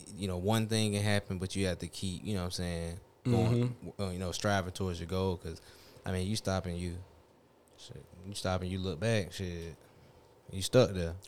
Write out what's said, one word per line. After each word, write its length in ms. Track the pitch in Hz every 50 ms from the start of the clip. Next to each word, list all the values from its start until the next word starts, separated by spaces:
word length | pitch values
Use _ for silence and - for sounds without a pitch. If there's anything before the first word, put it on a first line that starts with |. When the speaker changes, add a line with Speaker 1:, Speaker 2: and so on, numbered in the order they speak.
| - - 104
Speaker 1:
you 100 | 87 101 98
know, 80 | 90
one 300 | 87 90 101 110 113 110
thing 260 | 107 110 110 110 107 101
can 100 | 101 101
happen, 360 | 107 104 101 101 - 98 87
but 160 | 92 92 -
you 120 | 95 98
have 120 | 92 87 -
to 80 | 87 82
keep, 360 | - - - 95 90 - -
you 100 | 95 107
know 60 | 92
what 60 | 90
I'm 40 | 87 -
saying, 480 | - 90 87 85 82 82 82 85 - - - - _ -
going, 440 | 127 120 117 117 113 120 120 120 123 120 - - 87 -
Speaker 2:
Mm-hmm. 80 | - 101
Speaker 1:
uh, 80 | 95
you 80 | 90 90
know, 140 | 95 90 85
striving 400 | - - 104 101 98 90 90 87
towards 260 | - 98 92 87 85
your 60 | 85 82
goal, 280 | 92 92 95 95 90
'cause, 240 | 82 - 85 82 - - - - - - - - - -
I 80 | 98 92
mean, 140 | 92 92
you 100 | 95 110
stop 300 | 107 - 98 95 92 87
and 120 | 90 85 87
you, 160 | 90 87 85 87 - - - - - - - - - _ _ _ _ - -
shit, 280 | - - - - - - - - 90 92
you 80 | 95 104
stop 280 | - - 98 92 92 90
and 80 | 92
you 80 | 95 95
look 200 | 92 95 85 73
back, 340 | 107 117 113 107 90 85 -
shit, 440 | - 98 90 87 85 82 82 78 - - - - - - - - - - - - - - -
you 120 | - 98 92
stuck 280 | - - 127 120 92 98
there. 220 | 92 85 82 87 92 -